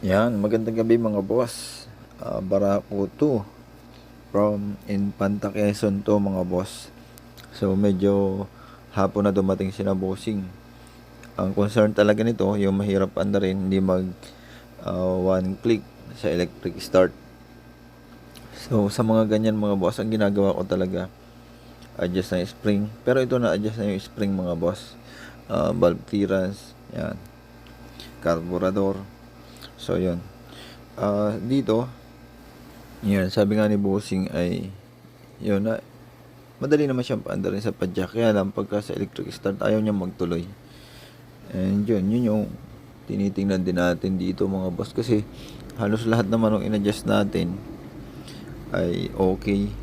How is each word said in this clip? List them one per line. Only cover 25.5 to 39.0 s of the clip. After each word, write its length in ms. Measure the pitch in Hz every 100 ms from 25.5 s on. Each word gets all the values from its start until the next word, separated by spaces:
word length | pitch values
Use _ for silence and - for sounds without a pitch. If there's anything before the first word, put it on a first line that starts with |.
| - 80
valve 320 | 87 87 85
clearance, 720 | - 104 98 95 92 101 - - -
yan. 240 | - 80 - - - - - - - - - - -
Carburetor. 960 | 82 82 85 90 92 98 98 98 98 - - - - - - -
So, 240 | - 87
yun. 240 | 92 87 - - - - - - - -
Ah, 400 | 101 101 104 107
dito, 480 | 98 135 113 110 127 123 - - - - - - - - - -
yan, 240 | 107 98 92
sabi 320 | 98 101 107
nga 80 | 107
ni 80 | 104
bossing 560 | 101 95 - 95 92
ay, 400 | 78 87 - 92 98 - - - - - -
yun, 320 | - 98 107
na, 160 | 113 - - - - - - - -
madali 320 | 135 151 147
naman 160 | 127
siyang 160 | 123 110
paandarin 400 | - 95 95 98
sa 160 | 110 -
padjak. 400 | 92 92 90 110
Kaya 160 | 117
lang, 240 | 104 98 98
pagka 240 | 101 104
sa 160 | 107
electric 320 | -